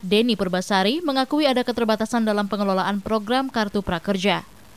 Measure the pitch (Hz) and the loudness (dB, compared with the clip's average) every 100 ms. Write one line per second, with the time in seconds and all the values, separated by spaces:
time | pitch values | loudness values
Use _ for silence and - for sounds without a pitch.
0 | 185 208 240 202 190 180 185 196 196 311 | 0 2 2 0 0 -2 0 2 2 0
1 | 330 269 262 302 285 247 247 233 220 214 | 0 0 0 2 2 2 0 0 0 0
2 | 226 240 220 208 202 208 202 190 185 202 | 0 0 0 0 -2 -2 0 0 0 -2
3 | 196 220 208 254 269 233 208 208 190 170 | -2 -4 0 -2 0 -2 -2 -2 -2 -4
4 | 202 196 196 170 - - - | -2 0 0 0 -4 -18 -20